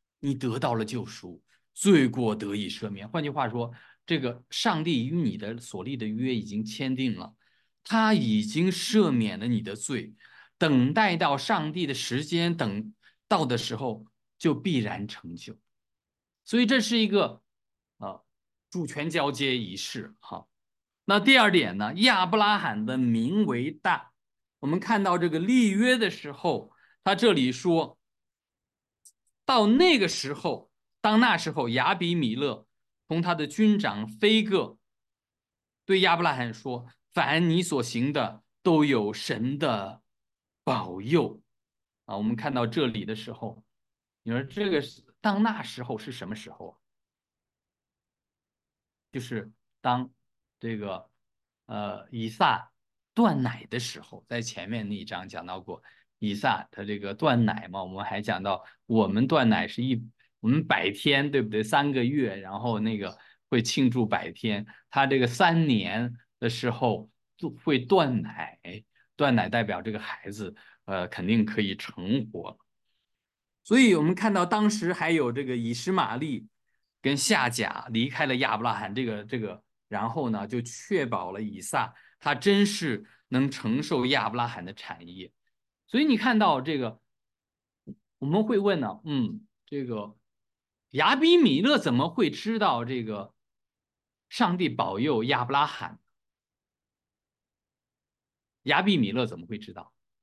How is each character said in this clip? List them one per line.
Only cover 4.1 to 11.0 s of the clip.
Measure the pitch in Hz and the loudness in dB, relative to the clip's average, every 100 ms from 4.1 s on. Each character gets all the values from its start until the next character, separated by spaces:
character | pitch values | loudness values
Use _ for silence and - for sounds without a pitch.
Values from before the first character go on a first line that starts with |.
| 160 | -2
个 | 127 120 - | -2 -6 -10
上 | - 226 160 | -2 0 0
帝 | 160 131 127 | 0 0 0
与 | |
你 | 170 131 98 | 0 -2 -4
的 | 104 120 | -8 -10
所 | - 95 | -10 -10
立 | 101 131 | -8 -6
的 | |
约 | 110 110 131 | -6 -4 -2
已 | 120 | -4
经 | 104 104 | -4 -6
签 | 107 - 131 131 | -6 -6 -4 -2
订 | 131 90 | -2 -4
了， | 87 _ _ _ _ _ | -10 _ _ _ _ _
他 | - 220 220 | -2 2 4
已 | 214 214 107 | 4 4 2
经 | 214 156 185 | 0 0 0
赦 | 175 - 214 175 | 0 2 4 4
免 | 123 104 92 | 2 0 -2
了 | 117 | -2
你 | 113 | -2
的 | 104 113 | -2 -8
罪， | - 123 - - - - - - | -6 -6 -8 -14 -20 -20 -16 0
等 | 165 131 127 | 4 4 4
待 | 190 | 4